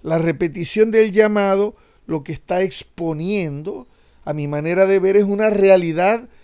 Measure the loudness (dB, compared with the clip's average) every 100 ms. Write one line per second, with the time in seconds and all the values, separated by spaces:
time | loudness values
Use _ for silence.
0 | -2 -2 -2 -2 -4 -4 -4 0 2 4
1 | 2 2 2 2 0 0 -2 -6 _ _
2 | -10 -8 -8 -12 -4 -2 -2 -4 -6 -8
3 | -8 -6 -4 -4 -4 -8 -12 -14 -16 _
4 | _ _ -10 -8 -6 -4 -2 2 4 4
5 | 4 2 2 0 0 2 6 4 4 0
6 | 0 0 -6 _